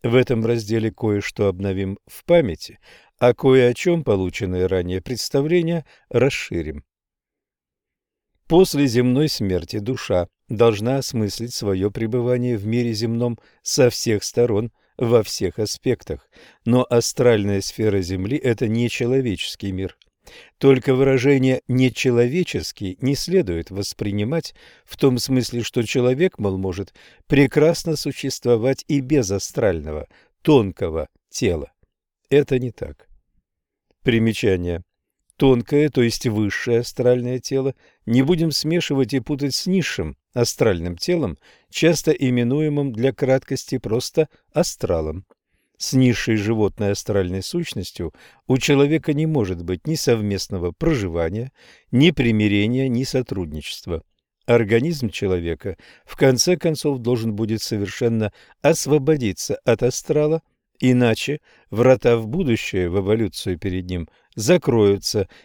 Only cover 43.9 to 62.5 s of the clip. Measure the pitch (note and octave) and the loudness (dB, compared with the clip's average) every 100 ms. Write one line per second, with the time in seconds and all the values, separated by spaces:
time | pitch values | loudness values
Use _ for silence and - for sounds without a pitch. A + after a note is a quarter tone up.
43.9 | A2+ - - D#3 _ _ - F3 - - | -4 -2 -2 -2 _ _ -2 -2 -4 -2
44.9 | E2+ D#2 E2 - _ _ _ _ _ - | -2 -2 -8 -14 _ _ _ _ _ -2
45.9 | C3 B2+ A2+ - A2 G#2 A2+ G2+ - G2+ | 2 4 2 0 0 0 0 0 0 -2
46.9 | G2+ - G2+ F2+ F#2+ - F3 E3+ - F#2 | -2 -2 -2 0 -4 -6 -6 -6 -8 -10
47.9 | - E2 _ - _ - C3 - C#3 C#3+ | -8 -10 _ -20 _ -2 -2 2 4 4
48.9 | D#3 - D3 D#3+ D#3 F#2+ F2 E2+ F2+ - | 2 0 -2 0 0 -2 -4 -4 -6 -4
49.9 | D#3+ - A#2 G#2 G2 - G2 F2 E2+ D#3+ | -2 2 2 0 -4 -6 -6 -6 -2 0
50.9 | C#3+ G2 E2+ E2 G#2 C3 _ - - _ | 0 -2 -2 -2 -4 -10 _ -20 -20 _
51.9 | A#2+ D#3+ D3+ A#2+ A2 G#2+ G2+ G#2 B2+ C3+ | 4 4 4 0 2 2 2 0 -2 -2
52.9 | A#2+ C3 C3+ B2 F#2+ E2+ D2+ - - - | -4 -4 -4 -4 -8 -8 -10 -12 -14 -10
53.9 | D#2+ - _ _ _ - A#2+ G#2 A#2 D3 | -10 -10 _ _ _ 0 2 4 2 0
54.9 | D#3 A#2 - G2+ F2+ E2+ D#2+ G2+ - - | -4 -6 -4 -2 -2 -2 -6 -8 -12 -18
55.9 | - _ - C3+ B2+ - F3 E3+ D#3 D3+ | -20 _ 2 4 4 2 0 0 -2 -4
56.9 | C3+ A#2+ B2 A2+ G#2 A2 A2 - A2 G2+ | -2 -2 -2 -2 -4 -4 -4 -4 -4 -6
57.9 | - A#2+ A2+ G#2 _ _ _ C#3+ E3 - | -2 -2 0 -2 _ _ _ 2 2 2
58.9 | D3+ C3+ D#3 A#2 F#2 - G2+ - A2+ B2 | 0 2 0 0 -4 -6 -4 0 2 2
59.9 | - - D3+ D3+ D#3+ _ _ _ _ B2+ | -2 -2 0 0 -2 _ _ _ _ 2
60.9 | B2 A#2+ A2 - D3 _ _ _ G#2 B2+ | 4 4 2 -2 -8 _ _ _ 2 4
61.9 | B2+ B2 A#2 A2 B2+ B2+ | 6 4 2 0 -4 0